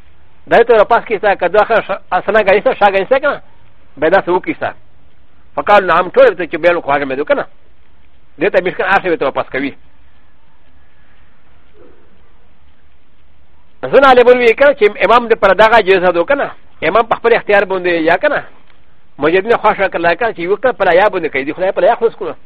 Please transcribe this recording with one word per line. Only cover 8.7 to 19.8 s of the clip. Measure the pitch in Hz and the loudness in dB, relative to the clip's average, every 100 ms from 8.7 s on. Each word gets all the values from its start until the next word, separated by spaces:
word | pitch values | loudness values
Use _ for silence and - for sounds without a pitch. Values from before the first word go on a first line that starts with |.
| 160 | -4
آخر | 190 190 185 156 | -2 0 0 -2
ته | 143 | -2
واپس | 127 - | -4 -6
کوي. | 131 139 - - - - - - - - - - - - - - - - - - - - - - - - - - - - - - - - - - - - - - - - - | -6 -8 -10 -18 -20 -18 -18 -18 -20 -20 -20 -20 -20 -20 -20 -18 -18 -18 -18 -18 -18 -18 -20 -20 -20 -20 -20 -20 -20 -20 -20 -20 -20 -20 -20 -20 -20 -20 -20 -18 -18 -20 -12
ځنه | 131 220 277 | 0 4 6
عالم | 247 240 | 6 6
وی | 247 240 | 6 4
کنه | 220 285 | 4 2
چې | - 208 208 202 | 4 0 0 2
امام | 240 226 | 2 2
دې | 220 | 2
پر | 196 | 2
دغه | 185 220 233 | 4 4 4
جایزه | 180 190 180 | 4 2 2
دو | 170 170 | 0 0
کنه. | 277 196 - - - | -2 -4 -10 -18 -6
امام | 156 208 226 | -2 0 0
په | - | 0
خپل | 233 | 2
اختیار | 214 - 202 196 | 0 2 0 2
باندې | 190 180 | -2 -2
یا | 170 160 180 | 0 2 2
کنه، | 294 220 - - - - - - - - | 0 -2 -8 -18 -20 -20 -20 -20 -16 -4
مجدد | 147 185 208 | 0 0 0
نه | 220 | 0
خواښه | 214 185 | 0 0